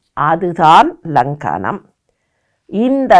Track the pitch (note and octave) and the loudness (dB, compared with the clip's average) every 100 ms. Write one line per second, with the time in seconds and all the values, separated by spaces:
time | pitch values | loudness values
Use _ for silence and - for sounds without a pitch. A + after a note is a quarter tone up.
0 | _ - D3 E3+ F3+ E3+ D#3 F3 D4+ - | _ -4 -2 -2 -4 0 4 4 4 -4
1 | E3 C#3+ C3 D3 A2 E2 G2 G3 _ _ | -4 -2 -2 -4 -8 -6 -6 -10 _ _
2 | _ _ _ _ _ _ _ G3 B3+ C#4 | _ _ _ _ _ _ _ -4 -2 -2
3 | B3+ | 2